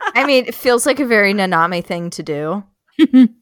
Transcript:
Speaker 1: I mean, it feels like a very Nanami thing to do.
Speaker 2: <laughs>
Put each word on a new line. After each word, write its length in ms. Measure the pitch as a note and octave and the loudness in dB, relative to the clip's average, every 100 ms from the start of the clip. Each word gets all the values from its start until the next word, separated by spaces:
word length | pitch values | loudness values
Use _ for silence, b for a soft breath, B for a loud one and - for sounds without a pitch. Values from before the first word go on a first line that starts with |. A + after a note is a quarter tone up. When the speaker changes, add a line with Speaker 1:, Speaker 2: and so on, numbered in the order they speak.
| G#4 | -4
Speaker 1:
I 100 | - C#4 | -2 2
mean, 180 | C4 A#3+ | 0 0
it 80 | |
feels 300 | - B3+ A#3+ C#4+ | -4 0 0 0
like 140 | C4 | -2
a 60 | B3+ | 0
very 260 | A3 G3 | 2 2
Nanami 520 | G3+ F#3 E3+ E3+ F3 | 0 0 0 0 -2
thing 260 | - F3 E3+ | -6 -8 -8
to 120 | - | -10
do. 420 | D#3 D3 D3+ G3 G3+ _ _ - | -8 -6 -4 -6 -10 _ _ -2
Speaker 2:
<laughs> 300 | D#4 B3+ A#3+ _ | 2 4 4 _